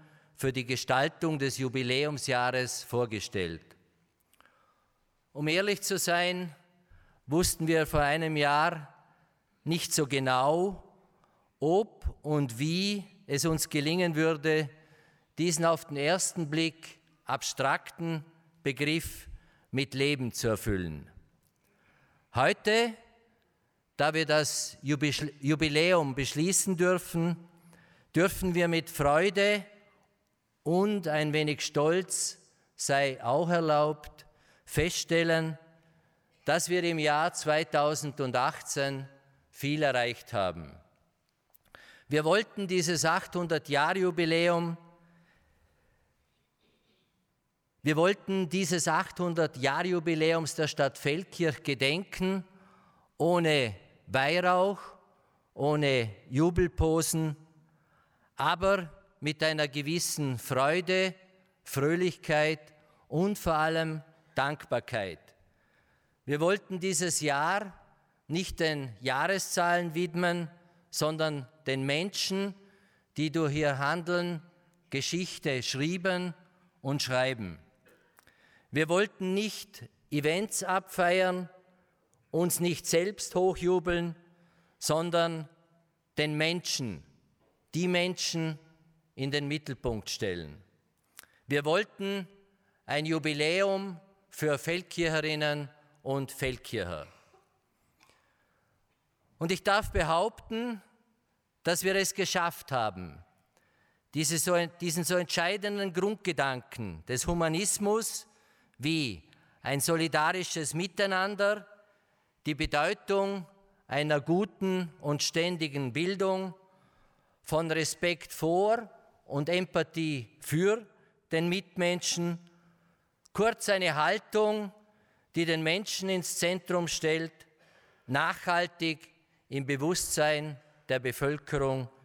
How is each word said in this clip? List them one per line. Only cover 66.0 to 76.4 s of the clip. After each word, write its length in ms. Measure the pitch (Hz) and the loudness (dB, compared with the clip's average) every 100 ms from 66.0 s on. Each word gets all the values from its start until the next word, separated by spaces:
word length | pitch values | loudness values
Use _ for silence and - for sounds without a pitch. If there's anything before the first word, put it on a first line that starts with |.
| _ _ - | _ _ -6
Wir 160 | 147 | 0
wollten 400 | 170 202 - 185 | 2 2 -2 -4
dieses 400 | 185 170 175 - | -2 0 0 0
Jahr 500 | 151 139 160 196 202 - - _ _ _ - | 0 0 0 0 -4 -12 -20 _ _ _ -6
nicht 320 | 160 180 - | -4 -4 -2
den 340 | 160 147 135 101 | -2 -2 -6 -6
Jahreszahlen 960 | 127 131 165 190 - - 175 175 175 160 | -4 0 0 -2 -2 0 2 2 0 -2
widmen, 560 | 180 170 175 175 165 - - _ _ | -2 0 0 0 -4 -10 -20 _ _
sondern 580 | - 151 156 156 147 127 _ - | -2 -2 0 -2 -2 -8 _ -4
den 200 | 135 135 | -2 0
Menschen, 680 | 147 196 - - 190 196 190 - _ _ _ _ - | 0 -2 -4 -2 -2 -4 -8 -20 _ _ _ _ -4
die 160 | 156 | -2
durch 240 | 160 151 147 | 0 0 2
ihr 220 | 147 135 | 0 0
Handeln 640 | 139 170 165 175 175 165 - _ _ _ _ | 0 -2 -2 -2 -2 -6 -10 _ _ _ _
Geschichte 760 | 139 - 170 180 - 156 131 | -6 -2 -4 -4 -4 -2 -2
schrieben 680 | 117 131 151 185 185 180 180 - | -2 -2 -2 -2 -2 -2 -4 -8